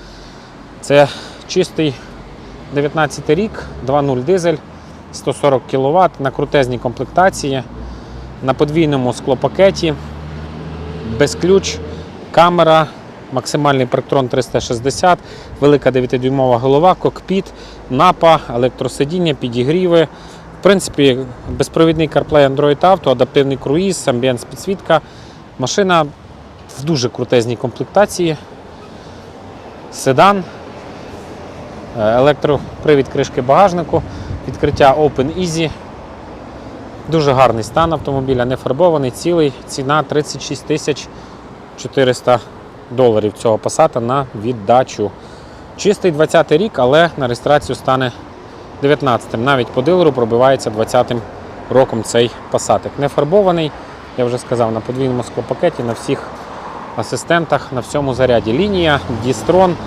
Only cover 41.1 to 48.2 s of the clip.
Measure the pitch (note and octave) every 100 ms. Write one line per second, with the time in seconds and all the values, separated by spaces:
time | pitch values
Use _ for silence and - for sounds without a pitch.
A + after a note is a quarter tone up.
41.1 | - - - - - - - B2 - B2+
42.1 | B2 - B2 - - - - - B2 B2
43.1 | G#2+ G#2 - A#2 G#2+ A#2 - D#3+ C3 A#2
44.1 | C#3 C3 A2 A2+ A#2+ G2 B2 B2+ - G2
45.1 | - - - - - - - G3 G3 F#3+
46.1 | D3 D#3 E3+ C#3+ D#3 G#3+ - B2 D#3 E3+
47.1 | D3 B2 A#2+ C#3 D3 - A#2+ - C3 B2+
48.1 | -